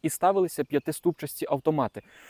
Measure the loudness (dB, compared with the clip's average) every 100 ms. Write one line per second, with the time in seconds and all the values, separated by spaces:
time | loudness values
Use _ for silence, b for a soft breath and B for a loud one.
0 | -6 2 2 4 0 -2 -2 -2 -2 -2
1 | -2 -2 -8 -8 -4 0 2 0 -2 -4
2 | B B B